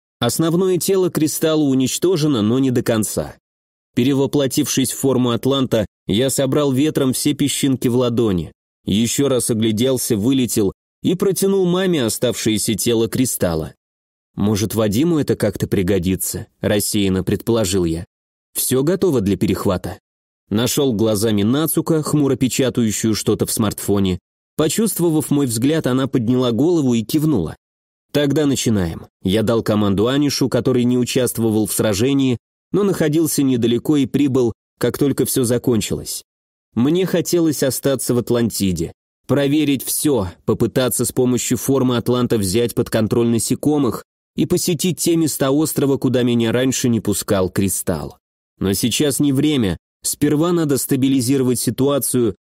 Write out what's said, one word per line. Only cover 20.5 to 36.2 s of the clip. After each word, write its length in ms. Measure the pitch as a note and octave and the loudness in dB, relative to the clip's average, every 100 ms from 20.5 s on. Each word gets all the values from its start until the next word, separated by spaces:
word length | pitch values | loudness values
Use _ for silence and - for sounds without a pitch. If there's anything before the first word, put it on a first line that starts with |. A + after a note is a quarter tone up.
| G#2+ B2 D3+ C#3 | -2 0 0 0
глазами 500 | G#2 A2 G#2 A2+ G#2 | 2 0 2 0 2
Нацука, 600 | G#2 C#3 D#3+ E3+ D#3 D#3+ | 2 0 0 -2 0 0
хмуро 340 | D3 D3+ C#3 B2+ | 0 0 2 2
печатающую 800 | B2+ - B2+ B2 A2+ - A2+ | 0 0 0 2 0 0 -2
что-то 320 | G#2 - G2+ G2+ | 0 0 0 0
в 60 | |
смартфоне. 640 | - G2+ - - G2+ F#2+ F2+ _ _ _ - | 0 -2 -2 -2 0 0 -2 _ _ _ -2
Почувствовав 760 | D#3+ - A3 - E3+ D#3 - | -2 0 -2 0 0 0 0
мой 160 | C#3+ C3+ | 0 0
взгляд, 400 | A2+ C3+ D#3 C3+ | 0 0 0 0
она 200 | B2+ C3+ | -2 0
подняла 460 | C3+ A2 B2+ B2 | -2 0 0 0
голову 420 | A2 D#3+ E3+ C3 | 2 2 2 2
и 80 | A#2 | 0
кивнула. 540 | A2 D#3 D#3 A#2 D2+ - _ _ _ _ _ | 0 0 0 0 -2 -8 _ _ _ _ _
«Тогда 340 | C#3+ C#3+ C#3 D3 | 0 0 2 0
начинаем». 600 | C3 A#2+ G#2 E2+ D2+ - _ | 0 0 0 -2 -6 -16 _
Я 200 | F#2+ G#2+ | -2 0
дал 200 | G#2+ A#2 | 0 0
команду 460 | G2 G#2 G#2 F#2+ A#2 | 0 0 0 2 0
Анишу, 400 | C#3 C#3+ - C3+ | 0 0 0 -2
который 360 | B2 B2+ A#2+ | 0 0 2
не 140 | A#2+ B2 | 2 0
участвовал 680 | A#2+ C3 A#2+ - A2+ G#2+ G#2 | 0 0 0 0 0 0 0
в 60 | |
сражении, 640 | - A2 F#2+ C3 C#3 C3 A#2+ _ _ _ | 0 0 0 0 2 0 -2 _ _ _
но 100 | F3+ | -2
находился 600 | G3+ E3 D#3+ D#3 D#3 - | 0 0 0 2 0 0
недалеко 540 | C3+ B2 A#2 A#2+ - D3 | 0 2 2 0 0 0
и 100 | B2 | 2
прибыл, 460 | C3 C#3+ B2+ A#2 - _ - | 2 2 2 0 -2 _ -4
как 200 | A#2+ - | -2 0
только 260 | C#3 - | 0 0
все 200 | B2 C3+ | 0 0
закончилось. 800 | A#2+ A#2+ C3+ A2+ - D2 - - | 0 0 0 0 0 -6 -8 -12